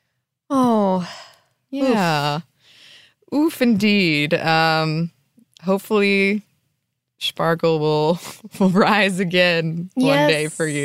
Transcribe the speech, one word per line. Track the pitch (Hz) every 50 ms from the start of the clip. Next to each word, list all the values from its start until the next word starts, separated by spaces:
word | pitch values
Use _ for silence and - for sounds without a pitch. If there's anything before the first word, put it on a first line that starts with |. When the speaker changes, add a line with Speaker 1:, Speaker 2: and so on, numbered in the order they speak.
| _ _ _ _ _ _ _ _ _ -
Speaker 1:
Oh. | 285 262 254 240 226 214 202 190 185 185 175 - - - - - _ _ _ _ _ _ _ _
Speaker 2:
Yeah. | 269 277 269 262 226 208 180 170 151 147 143 147 147 165 - _ _ _ _ _ - - - - - - - _ _ _ _ - -
Speaker 1:
Oof. | 285 302 330 -
Speaker 2:
Oof, | -
indeed. | 254 240 226 185 214 208 208 202 185 165 151 147 147 151 170
Um, | - - 160 160 160 160 160 160 160 160 156 156 160 170 170 _ _ _ _ _ _ _ _ _ -
hopefully, | 165 185 196 196 - - 220 208 202 202 196 196 196 196 208 208 - _ _ _ _ _ _ _ _ _ _ _ _ _ _
Sparkle | _ - - - - 160 165 165 165 - 165 160 156
will, | 151 156 151 151 151 156 175 170 - - -
<laughs> | - - 208 - -
will | 196 190
rise | 170 202 - 233 214 208 202 202 185 180
again | 196 165 175 180 180 180 170 165 165 160 160 170 175 185 -
one | 254 262 269 277 285 294 294
day | 156 151 151
for | 151 - - 160
Speaker 1:
Yes. | 156 147 147